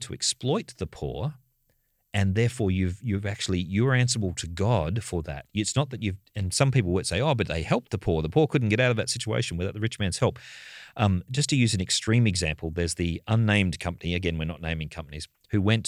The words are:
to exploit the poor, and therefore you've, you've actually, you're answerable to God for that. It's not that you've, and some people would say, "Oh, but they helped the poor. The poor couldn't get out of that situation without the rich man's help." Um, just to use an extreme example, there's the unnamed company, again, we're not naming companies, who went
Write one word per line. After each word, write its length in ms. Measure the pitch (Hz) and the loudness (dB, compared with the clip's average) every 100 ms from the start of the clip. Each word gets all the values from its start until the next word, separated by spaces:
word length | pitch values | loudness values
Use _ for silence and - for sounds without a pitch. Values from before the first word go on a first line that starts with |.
to 80 | - | -6
exploit 540 | - - - 123 185 - - | -4 -4 -2 -2 -2 -4 -8
the 80 | 82 | -8
poor, 480 | - 71 69 123 - _ _ _ _ _ _ _ 104 | -6 -8 -4 -6 -8 _ _ _ _ _ _ _ 0
and 160 | 98 | 2
therefore 360 | 95 117 - 101 | 4 2 2 0
you've, 280 | 92 92 90 | 2 0 -2
you've 240 | 123 98 104 | -2 -2 -2
actually, 240 | 104 - 92 85 98 | -4 -2 -2 0 0
you're 180 | 131 127 | 2 2
answerable 320 | 123 120 98 82 | 2 0 -2 -4
to 40 | 82 | -8
God 560 | 85 101 113 78 110 | -2 2 2 0 -2
for 180 | - 87 78 | -4 -4 -4
that. 120 | 69 - | -8 -6
It's 220 | 101 104 131 | -4 -2 0
not 100 | 147 | -2
that 100 | 127 | -4
you've, 160 | 104 95 _ - | -4 -6 _ -6
and 160 | 92 | -4
some 160 | - 139 | 2 4
people 220 | 131 92 | 4 2
would 140 | 87 - | 0 0
say, 80 | 87 | 0
"Oh, 140 | 147 | 2
but 140 | 120 78 | 0 0
they 140 | 82 | -2
helped 280 | 80 220 - | 0 -2 -2
the 80 | 104 - | -4 0
poor. 160 | 80 | 2
The 60 | 78 156 | 2 2
poor 100 | 156 | 4
couldn't 240 | 147 110 | 2 2
get 60 | 110 | 4
out 80 | 127 | 4
of 20 | 110 | 2
that 100 | - - | -2 -4
situation 400 | - 113 120 85 | -2 -2 -2 -2
without 160 | 92 | -4
the 60 | 107 110 | -2 -4
rich 120 | - | -2
man's 200 | 98 - | -2 0
help." 140 | 117 127 - - - - - - | 0 0 -10 -18 -18 -20 -12 0
Um, 180 | 104 90 - 127 | 2 2 0 -2
just 100 | 147 | 0
to 60 | 143 | 2
use 180 | 117 | 2
an 60 | 101 90 | 2 0
extreme 380 | - - 117 113 | -2 2 4 4
example, 340 | 92 80 78 82 | 2 0 -2 -4
there's 240 | 80 85 - | -2 -2 0
the 160 | 85 82 - 113 | -2 -2 0 2
unnamed 400 | 110 104 92 82 87 | 4 4 4 0 -6
company, 280 | 85 85 | -6 -4
again, 240 | 87 87 82 | -2 -2 -2
we're 60 | 78 | -4
not 80 | 78 | -6
naming 260 | 82 80 78 | -6 -6 -6
companies, 380 | - 76 76 - _ _ | -10 -12 -14 -14 _ _
who 100 | 104 | 0
went 260 | 98 113 | 2 2